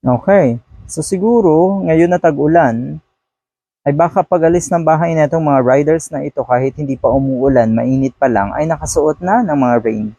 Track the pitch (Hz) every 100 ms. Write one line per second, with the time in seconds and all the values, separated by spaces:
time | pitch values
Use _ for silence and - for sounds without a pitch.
0 | 127 123 - 196 143 117 _ - - -
1 | 156 185 208 240 185 156 185 196 175 160
2 | 170 180 170 143 147 170 143 113 135 156
3 | _ _ _ _ _ _ _ _ - 143
4 | 175 202 175 180 160 175 - 175 156 156
5 | 170 160 151 165 151 139 123 135 147 160
6 | - 147 147 - 123 123 135 135 143 127
7 | 127 135 135 131 135 131 113 113 120 131
8 | 135 _ 135 107 101 107 156 156 156 165
9 | 151 151 180 220 214 147 127 120 113 110
10 | 107